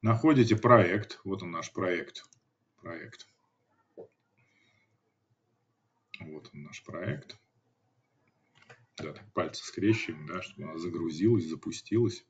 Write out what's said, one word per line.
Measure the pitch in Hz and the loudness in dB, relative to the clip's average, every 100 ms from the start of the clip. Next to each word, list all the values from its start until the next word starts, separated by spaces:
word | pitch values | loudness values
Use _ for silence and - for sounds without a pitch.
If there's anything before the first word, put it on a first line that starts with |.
Находите | 110 113 156 143 113 110 | 2 4 6 6 6 4
проект. | 120 123 90 101 - - | 8 8 8 0 -4 -14
Вот | - 95 | -8 -8
он | 90 | -8
наш | 85 80 | -10 -10
проект. | - 92 87 73 - - _ _ _ _ _ | -4 -2 -2 -4 -14 -20 _ _ _ _ _
Проект. | 90 82 95 - - _ _ _ _ _ _ - - _ _ _ _ _ _ _ _ _ _ _ _ _ _ _ _ _ _ _ _ - | -16 -14 -16 -20 -20 _ _ _ _ _ _ -20 -20 _ _ _ _ _ _ _ _ _ _ _ _ _ _ _ _ _ _ _ _ -20
Вот | 80 78 - | -16 -16 -18
он | 71 | -20
наш | 73 - | -18 -18
проект. | - 82 104 147 - - _ _ _ _ _ _ _ _ _ _ _ _ _ - _ - | -16 -10 -8 -8 -10 -20 _ _ _ _ _ _ _ _ _ _ _ _ _ -20 _ -14
Да, | 78 | -12
так | 73 - | -12 -10
пальцы | - 82 - | -6 -4 -6
скрещиваем, | - - 98 110 - 78 76 | -12 -2 2 2 0 -10 -10
да, | 87 | -10
чтобы | - - 78 | -10 -14 -12
она | 80 | -10
загрузилась, | 87 82 82 78 104 117 82 | -8 -6 -6 0 4 4 2
запустилась. | 78 - - - 107 117 - _ | -6 -8 -12 -4 0 0 -2 _